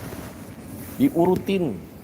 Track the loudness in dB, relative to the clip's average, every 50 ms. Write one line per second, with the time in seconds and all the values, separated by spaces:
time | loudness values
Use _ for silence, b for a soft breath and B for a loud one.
0 | -10 -10 -10 -10 -12 -12 -12 -14 -14 -14 -14 -14 -14 -14 -12 -12 -12 -10 2 4
1 | 4 4 6 6 6 6 4 4 2 2 2 2 2 0 0 -4 -8 -12 -16 -18